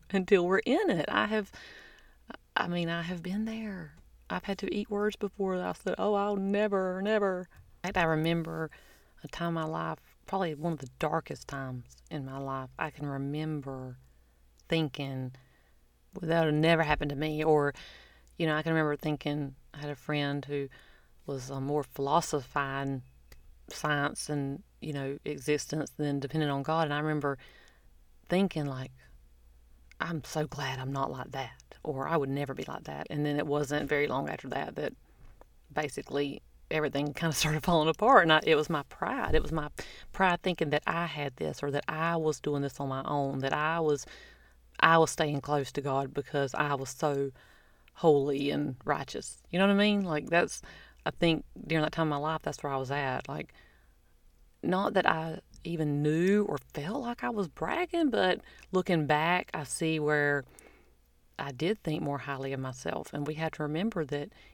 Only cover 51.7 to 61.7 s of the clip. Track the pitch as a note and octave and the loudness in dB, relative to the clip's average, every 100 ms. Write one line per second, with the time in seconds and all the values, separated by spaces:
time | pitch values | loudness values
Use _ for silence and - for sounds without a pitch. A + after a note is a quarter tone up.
51.7 | D#3+ D#3 - D#3 C#3+ D3+ D#3+ D#3 D3 D3 | 0 0 0 0 0 -2 -2 -4 -6 -4
52.7 | C3+ C3 C#3+ C3+ B2+ - D3+ - - - | -2 -2 0 0 -2 -4 -8 -8 -14 -20
53.7 | _ _ _ _ _ - _ - _ - | _ _ _ _ _ -20 _ -20 _ 0
54.7 | F#3 G3+ G3 - E3 D#3+ D#3+ - - E3+ | 0 2 4 4 4 0 -8 -12 -12 -6
55.7 | E3 D3+ D3 D3+ D#3+ F3+ G#3 G3+ C#3+ - | 0 0 2 2 4 4 4 4 -2 -6
56.7 | D#3 D3 B3+ A#3+ A#3+ B3 A3+ F3 - D#3+ | -6 -4 -4 -4 -4 -4 -2 -4 -4 -4
57.7 | - F4 E4+ D4+ G#3+ F#3 - - - - | -2 -2 2 2 4 2 2 -4 -20 -2
58.7 | F#3 F#3 E3+ D3 D3 D#3+ F3+ - E3+ C#3 | 0 2 2 4 2 4 2 0 -6 -6
59.7 | - D#3+ D#3+ D3+ D3+ D3 C#3+ C3 - - | -2 0 2 2 4 4 2 -2 -14 -20
60.7 | - - _ _ _ _ - C#3+ B2 D#3+ | -20 -20 _ _ _ _ -10 -10 -2 -2